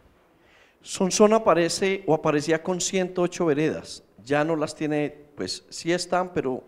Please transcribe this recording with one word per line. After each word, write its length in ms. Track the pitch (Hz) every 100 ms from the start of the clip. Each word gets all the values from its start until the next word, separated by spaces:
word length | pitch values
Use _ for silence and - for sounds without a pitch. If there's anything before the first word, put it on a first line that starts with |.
| _ _ _ _ _ _ _ _
Sonsón 500 | - - 185 - 208
aparece 720 | 220 214 165 170 - 190 196 147
o 80 |
aparecía 480 | 156 156 147 143 160
con 200 | 185 180
ciento 400 | - 190 180 180
ocho 240 | 175 - 170
veredas. 560 | 143 156 85 - - _ -
Ya 200 | 113 147
no 120 | 156 160
las 180 | 156
tiene, 520 | - 151 151 147 - - -
pues 280 | 92 - -
sí 240 | - 165
están, 400 | 175 175 180 180
pero 320 | 165 135 123